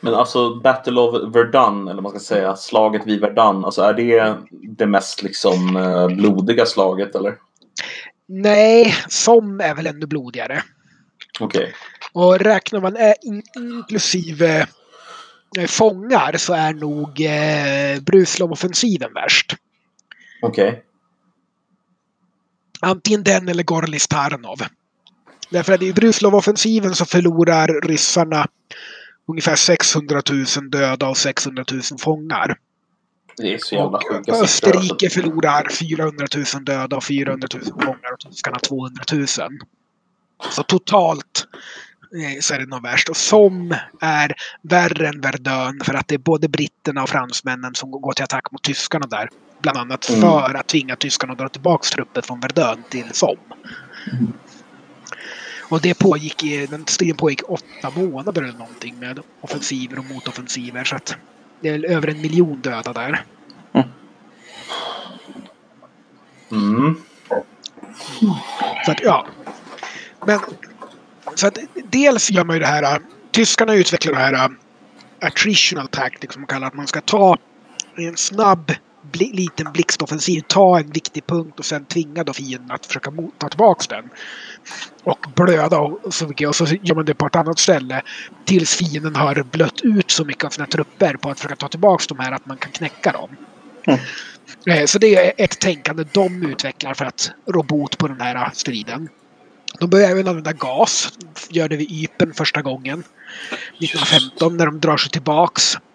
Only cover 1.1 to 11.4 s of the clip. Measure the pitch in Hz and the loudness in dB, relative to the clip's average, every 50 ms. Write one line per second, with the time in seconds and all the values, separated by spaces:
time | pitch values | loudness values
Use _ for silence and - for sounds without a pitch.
1.1 | 120 117 - 110 110 120 117 120 - 135 123 107 101 101 98 92 92 98 95 101 | 2 -2 -4 2 4 2 4 4 4 4 4 4 2 -2 -6 -8 -8 -8 -10 -10
2.1 | 98 104 - - 113 101 95 95 95 95 - - - 110 110 107 107 104 - 110 | -10 -12 -6 -2 0 0 0 0 -2 -4 -8 0 2 4 4 4 2 0 -2 -2
3.1 | 107 101 104 104 104 123 113 107 98 95 95 95 98 - 92 104 104 110 117 120 | -2 0 0 0 4 4 4 4 4 2 -2 -4 0 2 2 4 4 2 2 4
4.1 | 117 117 110 107 104 - - - - - - 110 107 - 113 104 101 98 95 - | 4 4 4 4 0 -4 -10 -18 -20 -20 -18 -18 -4 -2 0 2 2 2 0 0
5.1 | - - 101 95 - - - 101 92 90 90 92 92 92 92 92 90 87 90 90 | -10 -8 -8 -8 -8 0 2 2 2 4 2 0 0 0 0 2 2 2 2 2
6.1 | 92 98 101 107 98 92 95 107 117 123 120 117 - 104 95 95 92 95 101 98 | 2 4 4 4 4 2 2 2 4 4 2 2 2 2 2 2 2 0 -4 -4
7.1 | - 101 98 101 104 - _ _ _ _ _ _ _ - - - - - - - | -4 -4 -2 -2 -4 -6 _ _ _ _ _ _ _ -14 -14 -12 -14 -16 -18 -20
8.1 | _ _ _ _ 185 190 196 208 208 208 214 220 226 233 233 226 - - - - | _ _ _ _ -10 0 2 4 6 8 8 8 10 8 8 8 4 -2 -4 -6
9.1 | - - - 220 233 233 220 202 196 196 185 160 151 143 160 160 147 147 156 147 | -4 0 4 8 8 8 6 4 -6 -2 -2 -2 -2 -2 -4 -6 -6 -6 -8 -4
10.1 | 151 147 127 123 117 123 113 117 135 151 - - _ _ _ _ _ _ _ _ | -4 -6 -6 -8 -10 -10 -8 -6 -6 -8 -8 -10 _ _ _ _ _ _ _ _
11.1 | _ _ - _ _ - | _ _ -20 _ _ -6